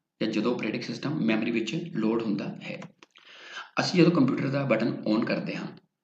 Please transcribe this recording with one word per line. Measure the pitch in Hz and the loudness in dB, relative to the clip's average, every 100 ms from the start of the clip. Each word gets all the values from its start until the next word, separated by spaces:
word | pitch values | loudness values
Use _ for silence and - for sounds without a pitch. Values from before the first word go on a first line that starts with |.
| _ - | _ -6
ਜਾਂ | 110 | -2
ਜਦੋਂ | 107 120 | 0 0
ਆਪਰੇਟਿੰਗ | 120 113 - | 0 -2 -4
ਸਿਸਟਮ | - 117 139 - | -6 -6 -4 0
ਮੈਮਰੀ | 113 107 120 | 2 2 0
ਵਿੱਚ | 113 107 | -2 -2
ਲੋਡ | - - 110 110 113 | -4 -4 -2 0 2
ਹੁੰਦਾ | 113 85 - - | 0 -2 -4 -8
ਹੈ। | - - - _ - _ - - - - - - | -10 -12 -14 _ -20 _ -20 -20 -16 -14 -6 -2
ਅਸੀਂ | 139 180 | 2 6
ਜਦੋਂ | - | 6
ਕੰਪਿਊਟਰ | - 131 - 69 | 6 4 2 0
ਦਾ | - | 0
ਬਟਨ | - 110 113 - 107 | 0 2 0 -2 0
on | 107 107 | 2 2
ਕਰਦੇ | 95 - 95 | -2 -4 -6
ਹਾਂ | - - _ _ | -10 -12 _ _